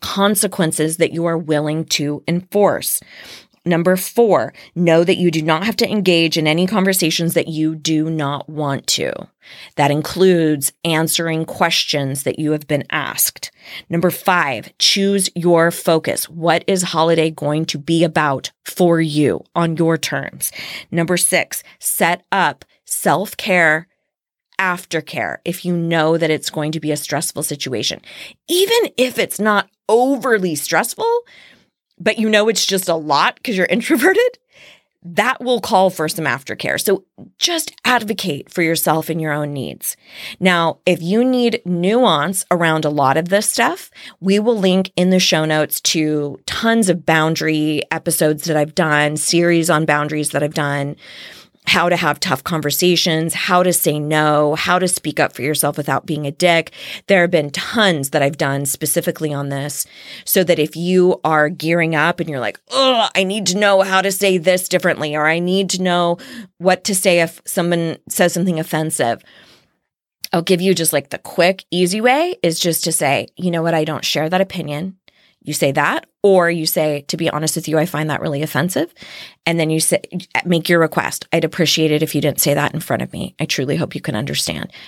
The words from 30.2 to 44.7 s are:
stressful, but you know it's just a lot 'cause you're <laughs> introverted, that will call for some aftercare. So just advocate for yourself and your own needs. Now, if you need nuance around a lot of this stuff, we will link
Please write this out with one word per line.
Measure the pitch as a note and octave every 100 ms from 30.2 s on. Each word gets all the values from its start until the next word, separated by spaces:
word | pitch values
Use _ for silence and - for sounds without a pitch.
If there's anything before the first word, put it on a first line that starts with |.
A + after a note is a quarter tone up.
| C4 G#3+ F3+
stressful, | D3 - E3 - - A#4 A#4+ - - - _ _ _ _ -
but | G#3 A3
you | G#3+
know | G#3+ A3
it's | G3 -
just | F#3+ F#3
a | E3
lot | D3+ C#3+ G#3+ -
'cause | - F#3
you're | F3
<laughs> |
introverted, | A3 - C#4 E4 G4+ B4 - _ - - - _ _
that | F3 E3+ A#3+ -
will | B3 A#3+
call | - F#3+ F#3+
for | F#3 D#3
some | - D3
aftercare. | B2+ - - - -
So | - F#3+ - - - -
just | - E4 - - A#3+
advocate | B3 G#3+ F#3+ F#3 C#3 -
for | -
yourself | E3 D#3+ E3+ D#3+ D#3+
and | D#3+
your | D#3
own | D3 D3
needs. | C#3+ D#2+ - - - - - - -
Now, | F#3 F3 E3 - F#3+
if | E3+
you | E3 A3
need | B3+ B3+ A#3+ -
nuance | F3+ F3 F3+ A#3 A3+ D3+ D#3 F#3+ -
around | F3 E3+ D#3+
a | D3+
lot | D3 C3+ D3+
of | F3
this | G3+ G#3+
stuff, | - B3+ F#4+ - - - -
we | F#3+ G3+
will | A3 A3
link | F#3